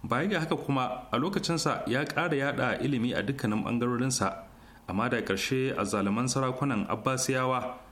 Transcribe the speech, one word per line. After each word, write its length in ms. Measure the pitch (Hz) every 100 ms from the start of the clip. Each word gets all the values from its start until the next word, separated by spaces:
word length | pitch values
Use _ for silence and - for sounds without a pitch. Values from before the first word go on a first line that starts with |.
Baya 260 | - 120 185
ga 120 | 185
haka 160 | 160 160
kuma, 520 | - 135 127 - -
a 60 | 120
lokacinsa 640 | 160 202 - 165 156 117 -
ya 160 | 123 147
ƙara 260 | - 170
yaɗa 500 | 143 139 131 127 -
ilimi 320 | 131 127 120
a 80 | 80
dukkanin 440 | 101 135 110 107 101
ɓangarorinsa, 680 | 120 123 120 131 127 95 - - - - - -
amma 220 | 95 123
da 80 | 123
ƙarshe 540 | 101 98 - 131 131 -
azzaluman 520 | 101 104 101 104 127
sarakunan 560 | 131 131 123 143 110 98
Abbasiyawa 840 | 107 135 131 - 131 131 127 127 - -